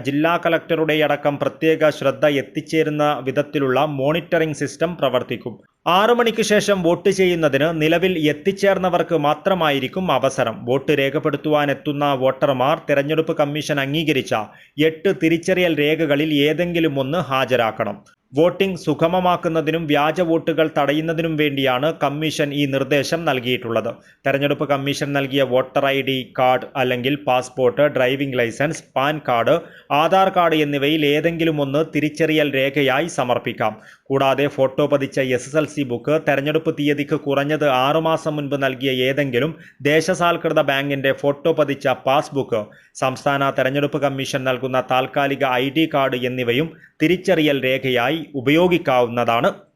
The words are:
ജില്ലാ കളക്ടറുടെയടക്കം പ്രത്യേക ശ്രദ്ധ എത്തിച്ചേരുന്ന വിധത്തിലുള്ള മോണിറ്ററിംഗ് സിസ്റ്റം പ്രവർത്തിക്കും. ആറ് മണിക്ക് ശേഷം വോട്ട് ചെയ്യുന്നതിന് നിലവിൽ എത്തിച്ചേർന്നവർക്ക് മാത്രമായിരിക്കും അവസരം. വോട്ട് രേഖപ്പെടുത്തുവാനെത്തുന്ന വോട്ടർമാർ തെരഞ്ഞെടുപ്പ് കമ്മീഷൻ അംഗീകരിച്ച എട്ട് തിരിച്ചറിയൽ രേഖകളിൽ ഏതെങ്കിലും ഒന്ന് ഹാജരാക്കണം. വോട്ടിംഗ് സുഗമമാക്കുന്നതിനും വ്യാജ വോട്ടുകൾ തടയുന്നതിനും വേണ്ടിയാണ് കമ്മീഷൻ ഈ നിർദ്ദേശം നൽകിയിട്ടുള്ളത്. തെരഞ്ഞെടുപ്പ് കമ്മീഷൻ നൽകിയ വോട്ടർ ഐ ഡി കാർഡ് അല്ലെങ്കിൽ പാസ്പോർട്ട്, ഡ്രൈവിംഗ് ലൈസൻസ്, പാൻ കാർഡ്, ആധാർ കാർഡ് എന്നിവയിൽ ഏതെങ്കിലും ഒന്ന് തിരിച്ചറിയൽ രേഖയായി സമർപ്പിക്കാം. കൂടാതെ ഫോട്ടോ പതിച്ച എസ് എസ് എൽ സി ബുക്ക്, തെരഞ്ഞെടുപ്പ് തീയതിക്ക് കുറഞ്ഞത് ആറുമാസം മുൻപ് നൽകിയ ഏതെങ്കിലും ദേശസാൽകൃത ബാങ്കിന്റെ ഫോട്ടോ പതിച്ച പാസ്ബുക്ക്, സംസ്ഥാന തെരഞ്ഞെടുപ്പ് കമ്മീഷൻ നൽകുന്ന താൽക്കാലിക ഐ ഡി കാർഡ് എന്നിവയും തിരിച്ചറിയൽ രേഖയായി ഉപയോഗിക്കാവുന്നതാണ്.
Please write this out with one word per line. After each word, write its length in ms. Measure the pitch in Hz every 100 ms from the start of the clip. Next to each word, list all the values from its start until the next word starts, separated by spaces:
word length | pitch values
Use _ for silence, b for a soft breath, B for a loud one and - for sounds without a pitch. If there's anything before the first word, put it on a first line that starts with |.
| 123
ജില്ലാ 260 | 143 160 170
കളക്ടറുടെയടക്കം 920 | 170 160 - 156 156 156 147 143 147 143
പ്രത്യേക 480 | 135 - 160 156 151 -
ശ്രദ്ധ 280 | 139 - 151 143
എത്തിച്ചേരുന്ന 640 | - 156 143 160 151 151 147 135 131
വിധത്തിലുള്ള 580 | 143 143 151 135 127 151 139
മോണിറ്ററിംഗ് 600 | 139 165 165 170 160 143
സിസ്റ്റം 320 | 139 - 165 170
പ്രവർത്തിക്കും. 560 | 139 123 120 117 120 107 b b 156 180
ആറ് 180 | 220 240
മണിക്ക് 240 | 233 220 -
ശേഷം 260 | 208 202 196 170
വോട്ട് 260 | 170 202 190
ചെയ്യുന്നതിന് 500 | 185 170 156 131 156 165
നിലവിൽ 320 | 151 170 185 170 147
എത്തിച്ചേർന്നവർക്ക് 840 | 147 196 196 196 190 180 175 165 165 143
മാത്രമായിരിക്കും 800 | 151 196 180 156 139 127 - 180 135
അവസരം. 400 | 131 - 113 110 120
വോട്ട് 260 | 135 147 143
രേഖപ്പെടുത്തുവാനെത്തുന്ന 1040 | 139 143 151 143 156 151 143 139 151 143 143 135
വോട്ടർമാർ 520 | 131 131 143 127 131 160 -
തെരഞ്ഞെടുപ്പ് 460 | 139 143 156 160 160
കമ്മീഷൻ 380 | 143 151 143 143 135
അംഗീകരിച്ച 500 | 156 156 135 - 113 107 B B - 156
എട്ട് 220 | 160 202 185
തിരിച്ചറിയൽ 520 | 160 165 175 180 175 147 147
രേഖകളിൽ 480 | 156 160 143 156 143 143
ഏതെങ്കിലും 440 | 151 175 170 160 139 131
ഒന്ന് 160 | 175 127
ഹാജരാക്കണം. 680 | 135 131 123 110 110 104 101 - b _ 135
വോട്ടിംഗ് 420 | 175 175 190 175
സുഗമമാക്കുന്നതിനും 1000 | - 147 165 185 180 175 175 160 151 165 156
വ്യാജ 320 | 143 151 160 170
വോട്ടുകൾ 360 | 165 165 160 156 156
തടയുന്നതിനും 560 | 143 151 160 165 165 151
വേണ്ടിയാണ് 480 | 151 139 135 123 151 165
കമ്മീഷൻ 460 | 143 147 156 147 147 143
ഈ 20 | 143
നിർദ്ദേശം 480 | 135 131 147 135 170 165
നൽകിയിട്ടുള്ളത്. 640 | 131 123 123 117 113 113 - b b 139
തെരഞ്ഞെടുപ്പ് 400 | 135 143 147 143
കമ്മീഷൻ 380 | 139 139 135 143 143
നൽകിയ 240 | 139 139 131
വോട്ടർ 340 | 127 127 143 139
ഐ 60 | 139 131
ഡി 100 | 131 120 -
കാർഡ് 280 | 127 127 - 143
അല്ലെങ്കിൽ 320 | 127 123 123 143 135
പാസ്പോർട്ട്, 560 | 127 123 - 123 127 147 135
ഡ്രൈവിംഗ് 420 | 127 135 139 127
ലൈസൻസ്, 420 | 117 107 147 156 - 131
പാൻ 220 | 139 156 -
കാർഡ്, 280 | 117 113 165 - B B 143
ആധാർ 300 | 160 190 190 185
കാർഡ് 200 | 170 160 147
എന്നിവയിൽ 380 | 143 139 156 147
ഏതെങ്കിലും 460 | 147 160 170 165 151 139
ഒന്ന് 180 | 143 160
തിരിച്ചറിയൽ 560 | 151 151 151 160 156 147 135
രേഖയായി 520 | 139 147 135 131 170 156
സമർപ്പിക്കാം. 580 | 123 117 127 117 110 104 B B -
കൂടാതെ 380 | 135 135 131 143 -
ഫോട്ടോ 300 | 135 - 147
പതിച്ച 260 | 135 135 - 127 123
എസ് 120 | 123
എസ് 80 | 156
എൽ 60 | 151 -
സി 80 | 131
ബുക്ക്, 240 | 120 143 156 156
തെരഞ്ഞെടുപ്പ് 460 | 139 143 156 160 151
തീയതിക്ക് 400 | 147 143 143 151 143
കുറഞ്ഞത് 400 | 135 143 151 147 127 135
ആറുമാസം 500 | 156 160 160 165 151
മുൻപ് 200 | 143 139 135
നൽകിയ 260 | 127 135 127 127
ഏതെങ്കിലും 460 | 139 139 120 151 156 B B 139
ദേശസാൽകൃത 720 | 156 160 175 170 165 165 151 143
ബാങ്കിന്റെ 420 | 139 143 139 135 131
ഫോട്ടോ 320 | 143 143 170 156
പതിച്ച 260 | 143 139 135 123 -
പാസ്ബുക്ക്, 540 | 135 135 139 127 113 104 B B -
സംസ്ഥാന 460 | 131 127 143 139 139 135
തെരഞ്ഞെടുപ്പ് 420 | 131 143 143 151 143
കമ്മീഷൻ 360 | 135 131 139 131
നൽകുന്ന 300 | 123 131 127 -
താൽക്കാലിക 540 | 127 131 143 139 135 135 127
ഐ 20 | 135 143
ഡി 100 | 156 147
കാർഡ് 240 | 135 127 123
എന്നിവയും 380 | 127 120 120 160 B B B
തിരിച്ചറിയൽ 560 | 156 180 - 170 151 139 127
രേഖയായി 500 | 131 131 120 123 160 147 139
ഉപയോഗിക്കാവുന്നതാണ്. 1120 | 123 156 175 170 139 127 120 120 117 117 202 196 -